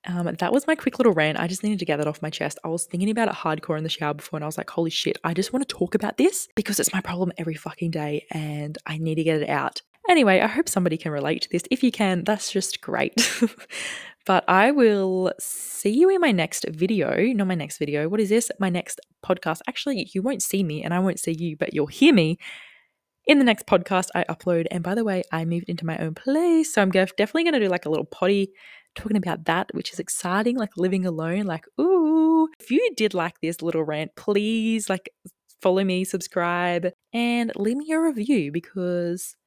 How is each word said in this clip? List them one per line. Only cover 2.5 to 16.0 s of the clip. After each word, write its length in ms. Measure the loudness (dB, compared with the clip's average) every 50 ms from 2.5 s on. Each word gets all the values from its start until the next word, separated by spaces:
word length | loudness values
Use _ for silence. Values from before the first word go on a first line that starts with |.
| -6 -8 -6
I 20 |
was 160 | -6 -4 -4 -6
thinking 260 | -6 -4 -2 -2 0
about 200 | 0 0 0 -2
it 60 | -2
hardcore 420 | -2 -2 -2 -2 -2 -4 -4 -4
in 80 | -4 -2
the 40 | -4
shower 240 | -4 -2 -2 -4 -4
before, 220 | -4 -8 -10 -8
and 80 | -6 -6
I 40 |
was 100 | -6 -6
like, 120 | -8 -8 -4
"Holy 220 | -2 -2 -2 0
shit, 260 | -2 -2 -2 -2 -4 -2 -2
I 100 | -2 0
just 200 | 0 -2 -2 -2
wanna 100 | -4 -4
talk 320 | -4 -2 -4 -2 0 0
about 220 | -2 -2 -2 0
this 320 | 2 2 2 2 0 -10 -4 _
because 200 | -4 -2 -2 -2
it's 140 | -2 -2 0
my 80 | 0 -2
problem 320 | -4 -2 -4 -2 -2 -2 -2
every 180 | -4 -6 -6 -6
fucking 360 | -6 -8 -12 -8 -6 -6 -4
day, 340 | -4 -4 -4 -4 -4 -6 -6 _
and 460 | -8 -6 -6 -6 -6 -6 -8 -8 -10 -10 _
I 120 | -8 -6
need 180 | -4 -2 -2 0
to 80 | 0 2
get 180 | 2 2 2
it 80 | 0 -2
out." 320 | -2 -2 -2 -4 -6 -10 _ _ _ _ 2 4
Anyway, 320 | 6 6 6 6 6 6
I 60 | 4
hope 200 | 2 2 -2 -2
somebody 300 | 0 0 0 2 2 0
can 160 | -2 -4 -6 -6
relate 300 | -2 -2 -2 -2 -2 -4
to 60 | -4
this. 140 | -4 -4 -2 -2
If 100 | 0 2
you 80 | 2 0
can, 360 | 2 2 0 2 2 0 0
that's 260 | 0 -2 0 -2 -2
just 300 | -2 -2 -2 -2 -8 -8
great. 340 | -6 -4 -2 -2 -2 0 0
<laughs> 320 | 0 0 0 2 0 0 -2 -2 -8 -20 _ -12 -10 -10 -10 -10 -12 -14 -18 -20 _ _
But 200 | 2 2 2 4
I 240 | 4 6 6 6 6
will 600 | 6 6 6 6 6 4 2 0 0 0 0 0 -2
see 520 | -4 -10 -10 -10 -10 -10 -10 -10 -2 -2 0
you 200 | 4 6